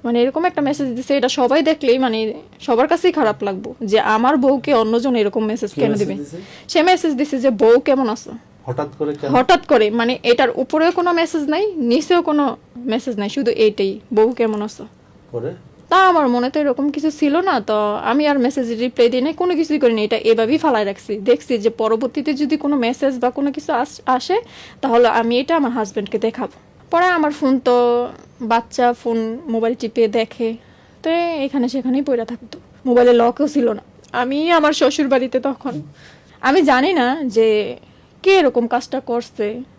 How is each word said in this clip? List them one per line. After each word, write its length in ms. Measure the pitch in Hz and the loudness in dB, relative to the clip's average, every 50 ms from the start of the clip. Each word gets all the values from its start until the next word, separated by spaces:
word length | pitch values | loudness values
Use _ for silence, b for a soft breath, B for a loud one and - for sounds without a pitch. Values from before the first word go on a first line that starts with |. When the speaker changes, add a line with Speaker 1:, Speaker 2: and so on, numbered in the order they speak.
| - | -4
Speaker 1:
মানে 180 | 233 240 240 | -2 0 2
এরকম 240 | 240 269 - 311 339 | 0 0 0 -2 -2
একটা 160 | 359 339 320 | -2 -2 -2
মেসেজ 340 | 285 269 294 294 277 262 233 | -2 -2 -2 -2 -4 -6 -6
দিছে, 220 | 240 262 - 277 | -8 -2 -2 -2
এটা 120 | 285 240 262 | 0 0 -2
সবাই 340 | - 285 247 240 262 320 277 | 0 0 0 2 2 2 2
দেখলেই 360 | 311 320 302 294 254 240 262 | 0 -2 0 0 0 2 2
মানে 340 | 262 247 220 220 220 220 - 302 - - - _ | 0 -2 -2 -2 -4 -6 -8 -10 -16 -20 -20 _
সবার 260 | - - 240 226 269 | -4 -2 2 2 2
কাছেই 240 | 302 339 330 - 370 | 2 0 0 0 0
খারাপ 320 | 339 302 285 - 311 - 208 | 0 2 0 0 -2 -2 -4
লাগবো 320 | 202 190 185 214 - 254 _ | -6 -6 -6 -10 -12 -12 _
যে 180 | 233 196 202 214 | -4 0 0 0
আমার 380 | - - 214 220 240 254 302 | 2 2 0 2 2 2 2
বউকে 360 | 269 247 269 285 262 - 285 285 | 2 2 2 2 0 0 0 2
অন্যজন 420 | 226 220 220 226 240 233 269 247 | 2 2 2 0 0 0 0 0
এরকম 300 | 233 208 202 - 220 220 | 0 0 0 -2 -2 -4
মেসেজ 280 | 214 220 - - 202 - | -4 -4 -4 -6 -8 -2
Speaker 2:
কি 80 | - | -2
Speaker 1:
কেন 100 | - - | -2 0
Speaker 2:
মেসেজ 160 | 214 202 202 | 0 -2 -2
Speaker 1:
দিবে। 120 | 160 190 - | -4 -4 -8
Speaker 2:
দিছে? 180 | 147 139 156 175 196 B B B B | -10 -12 -14 -16 -16 B B B B
Speaker 1:
সে 160 | - - 330 311 | -2 0 2 4
মেসেজ 300 | 359 370 - - 320 294 | 4 2 2 2 -2 0
দিছে 260 | 240 294 294 294 262 | -2 -2 -2 -2 0
যে, 100 | 233 269 | 0 0
"বউ 300 | 233 190 226 220 233 247 | 2 4 6 6 6 6
কেমন 300 | - 302 269 262 269 220 | 4 2 2 2 2 -2
আছো?" 220 | 214 - - - - 233 _ _ _ _ - | -2 -6 -10 -16 -16 -18 _ _ _ _ -10
Speaker 2:
হঠাৎ 220 | - 123 143 147 147 - | -8 -6 -6 -6 -8 -6
করে 180 | - 156 147 143 | -6 -6 -6 -4
কেন? 160 | - - 135 | -6 -4 0
Speaker 1:
হঠাৎ 340 | - 240 262 - 359 349 - | 2 2 4 4 2 2 4
করে, 240 | - 302 - 214 208 | 2 4 4 4 2
মানে 300 | 214 233 226 233 247 - - | 0 0 0 -2 -2 -2 2
এটার 260 | 233 240 - 269 233 - | 2 4 4 4 0 0
উপরেও 360 | - 262 - - 311 320 349 | -2 -4 -2 0 2 2 2
কোনো 220 | 339 359 349 359 339 | 2 0 0 0 2
মেসেজ 360 | 330 339 330 - 320 294 277 | 0 0 0 -2 -4 -2 -2
নাই, 220 | 302 339 415 427 | -2 0 -2 -2
নিচেও 500 | 381 311 247 233 233 294 302 - 359 349 | -2 -2 0 2 0 0 2 2 2 2
কোনো 360 | - 320 294 294 285 254 226 - _ _ _ | 2 2 0 0 0 0 -4 -6 _ _ _
মেসেজ 400 | 247 240 254 220 254 - 269 226 | -10 -6 -4 -4 -4 -4 -6 -6
নাই, 120 | 202 202 208 | -4 -6 -4
শুধু 220 | - 277 262 233 | -4 -2 -2 -2
এইটাই, 480 | - - 220 214 214 - 196 196 196 214 - _ 226 | 2 2 2 2 2 0 -4 -4 -4 -8 -10 _ 2
"বউ 180 | 208 214 233 | 2 2 2
কেমন 300 | 247 - 233 220 214 208 | 2 -2 -2 -2 -2 -4
আছো?" 260 | 208 214 - - 208 220 _ _ - - - - - - | -8 -10 -10 -16 -20 -20 _ _ -20 -20 -20 -20 -20 -12
Speaker 2:
পরে? 220 | - 117 117 156 185 - - - - - - - | -10 -8 -8 -8 -10 -12 -20 -20 -20 -20 -4 2
Speaker 1:
তা 180 | - 370 381 | 4 4 6
আমার 200 | 370 330 330 285 | 6 4 4 2
মনে 220 | 247 240 240 240 262 | 2 2 0 -2 -2
তো 100 | - 302 | -2 0
এরকম 300 | 294 285 247 - 277 294 | 0 0 0 0 -2 -4
কিছু 220 | 277 311 285 311 | -2 -2 -4 -4
ছিল 300 | 294 - 311 285 285 339 | -2 0 0 0 0 0
না, 180 | 359 392 320 240 | 0 0 -2 -2
তো 360 | 202 - - 214 214 208 208 | -2 -2 -2 0 0 -2 -2
আমি 320 | - - - 233 285 302 | -4 -2 0 0 0 2
আর 120 | 294 285 285 | 2 2 2
মেসেজ 400 | 240 254 285 285 247 226 233 220 | 0 0 0 -2 -4 -4 -4 -4
রিপ্লাই 300 | 247 254 240 - 240 240 | -4 -4 0 2 2 2
দিই 120 | 254 254 | 2 0
নাই, 120 | 254 311 320 | -2 -2 -2
কোনো 220 | - 359 359 359 | -2 -2 0 0
কিছুই 240 | 294 320 320 302 302 | 0 0 -2 0 2
করি 140 | 294 240 226 | 2 2 2
নাই, 120 | 220 214 | 2 0
এটা 120 | 214 233 | -2 -2
এভাবেই 400 | 220 - 220 226 226 226 220 294 | -2 2 2 2 2 2 0 0
ফালায় 280 | 311 - 311 254 214 208 | 0 2 0 0 0 0
রাখছি। 340 | 196 190 - - - 208 214 | -2 -6 -8 -10 -10 -8 -4
দেখছি 380 | 196 240 240 - - - 254 | 2 2 2 2 0 -4 -4
যে 120 | 220 202 226 | 0 0 -2
পরবর্তীতে 640 | 226 - 226 214 226 220 269 240 - 294 254 302 294 | -2 0 0 0 0 0 -2 -4 -4 -4 -4 -4 -2
যদি 240 | 262 302 254 311 | -2 -2 -2 -2
কোনো 180 | 302 - 285 294 | -2 -2 -2 0
মেসেজ 440 | 269 233 226 254 - 285 269 262 247 | 0 0 -2 -2 0 -2 -2 -2 0
বা 100 | 247 254 | -2 -2
কোনো 220 | 247 294 277 285 | -2 -2 -4 -4
কিছু 220 | 262 302 285 - 302 | -4 -6 -6 -4 -2
আস-, 280 | 240 269 - - - - | -2 -4 -4 -8 -8 -2
আসে, 360 | - 262 254 - - 359 453 480 B B B B B B B | -2 -2 -2 0 -2 -2 -2 -2 B B B B B B B
তাহলে 260 | - 269 233 240 240 | -4 2 4 4 4
আমি 320 | 233 - 226 233 233 240 247 | 4 2 0 0 0 0 -2
এটা 160 | 269 277 330 | 0 0 0
আমার 160 | 320 277 247 | 0 0 -2
হাজব্যান্ডকে 480 | 240 262 214 202 - 220 202 - - 208 | -2 -4 -6 -4 -6 -8 -8 -4 -4 -2
দেখাবো। 320 | 220 220 226 - 233 - - - _ _ _ - - _ | -2 -4 -4 -4 -10 -10 -10 -18 _ _ _ -20 -10 _
পরে 140 | - 339 359 | 0 2 2
আমার 260 | 370 359 330 302 294 | 2 2 0 0 -2
ফোন 280 | 294 - 311 262 269 262 | -2 -2 0 0 0 2
তো 480 | - 254 247 247 240 240 240 240 247 - - - - - _ _ | 2 2 2 4 4 2 2 0 -2 -4 -10 -16 -20 -20 _ _
বাচ্চা 520 | 247 214 233 233 233 - - - 247 240 240 | -4 -2 -2 -2 -2 -4 -2 0 2 2 0
ফোন, 440 | - - 233 226 226 220 220 226 262 339 | 0 -4 -4 -2 -2 -4 -4 -8 -10 -8
মোবাইল 280 | 302 226 226 226 226 247 | -4 -2 -2 0 -2 -2
টিপে 320 | 240 247 220 226 247 226 | -4 -6 -4 0 0 0
দেখে, 460 | 214 208 233 220 - - - 233 226 226 233 b b b b b b b b - | 2 2 -2 -2 -2 -4 -6 -6 -6 -6 -8 b b b b b b b b -4
তো 60 | 320 330 339 339 339 330 302 | -2 -2 0 -2 -2 -4 -4
এখানে 300 | 269 277 277 285 240 247 | -4 -4 -2 -2 -2 -2
সেখানেই 320 | - 269 240 254 247 269 | -4 -4 -2 -2 -2 -2
পড়ে 240 | 277 294 254 240 226 | 0 0 -2 -2 -4
থাকতো, 340 | - 240 - - 214 - - - _ - - _ | -6 -10 -14 -14 -20 -20 -20 -20 _ -20 -8 _
মোবাইলে 280 | 262 240 240 247 247 247 | 2 4 4 6 6 6
লকও 340 | 240 233 233 240 - 294 | 6 4 2 2 0 -2
ছিল 260 | 294 302 285 240 226 214 | 0 0 0 0 0 -2
না। 80 | 208 - _ _ - _ _ | -4 -10 _ _ -20 _ _
আমি 400 | - - 233 254 277 294 311 339 | -4 -4 -2 -2 -2 -2 0 2
আমার 220 | 339 320 302 302 302 | 2 4 4 2 2
শ্বশুর 340 | - - 320 294 - 294 | 2 0 0 2 0 0
বাড়িতে 320 | 262 269 254 254 247 - 262 | 2 2 0 0 0 -2 -2
তখন, 420 | - 277 269 - - 277 185 151 151 - B B B B B B B B B B | -2 -2 -6 -6 -10 -8 -8 -8 -12 -12 B B B B B B B B B B
আমি 200 | - 254 277 381 | 0 2 2 4
জানি 320 | 311 294 254 254 269 370 381 | 4 4 4 2 2 2 2
না 300 | 311 240 247 269 320 294 | 0 0 0 -2 -2 -4
যে 500 | 254 196 226 226 220 214 214 202 - 123 - b b b b b b b _ - | -2 0 2 2 2 2 0 -2 -4 -8 -14 b b b b b b b _ 2
কে 140 | 370 392 | 4 4
এরকম 300 | 381 311 262 233 240 233 | 4 4 4 2 0 -2
কাজটা 320 | 233 240 240 - - - 269 | 0 -2 -4 -4 -4 -8 -8
করছে। 640 | - - 233 240 233 - _ - 208 208 220 240 262 _ _ | -6 -4 -6 -6 -6 -8 _ -6 -6 -6 -6 -10 -14 _ _